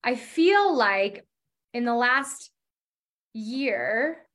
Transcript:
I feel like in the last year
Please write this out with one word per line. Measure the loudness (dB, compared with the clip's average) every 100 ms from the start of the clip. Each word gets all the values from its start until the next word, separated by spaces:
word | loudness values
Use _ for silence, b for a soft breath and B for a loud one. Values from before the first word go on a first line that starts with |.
I | -2
feel | -4 -6 2 4 4 4
like | 2 2 2 -2 -4 _ _ _ _ _
in | -4
the | -2
last | 0 2 0 -2 -12 -18 _ _ _ _ _ _ _ _
year | -12 -8 -4 -2 -2 -2 0 -2 -4 _